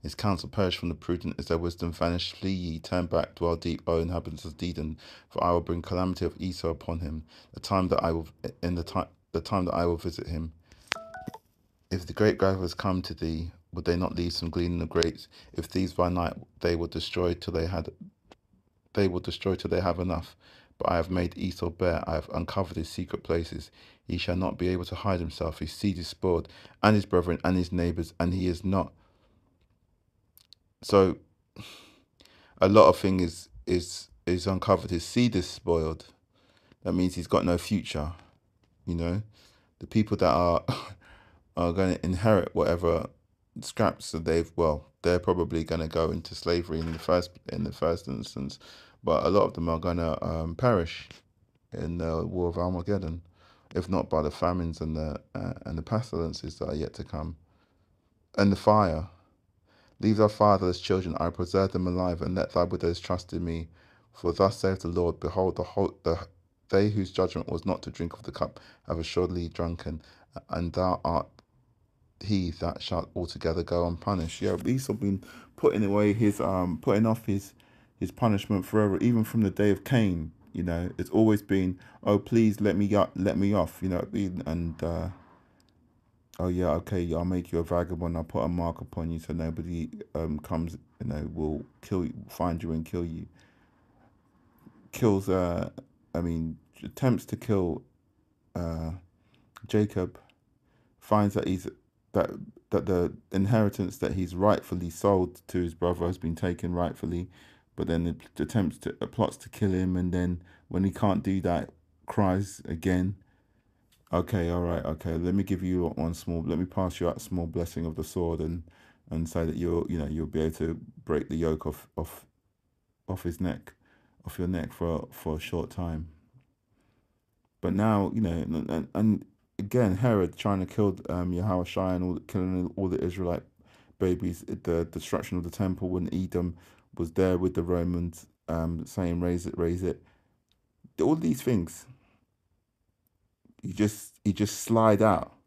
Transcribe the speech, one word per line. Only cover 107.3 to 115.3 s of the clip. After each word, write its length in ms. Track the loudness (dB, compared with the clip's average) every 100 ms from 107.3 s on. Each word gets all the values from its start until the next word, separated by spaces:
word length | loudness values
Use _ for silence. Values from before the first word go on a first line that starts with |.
| -14 -20 _ _ -6
but 120 | 0
then 200 | 0 0
it 320 | -4 -12 -6
attempts 360 | -2 0 0 -2
to, 180 | -10 -6
uh, 60 | -8
plots 320 | 0 -2 -2
to 100 | -18
kill 240 | -2 0
him, 240 | 2 0 0
and 160 | 0
then 300 | 0 0 -2 -8 -20 _
when 160 | 0
he 80 | 0
can't 320 | 2 2 2
do 160 | 0 0
that, 300 | 0 -2 -4 _ _ _ -6
cries 540 | 0 2 2 -2 -8 -8
again. 500 | -4 2 2 0 -4 _ _ _ _ _ _ _ _ _
Okay, 380 | -2 0 0 0
all 120 | 0
right, 220 | 0 -2
okay, 300 | -4 -6 -4
let 200 | -2 0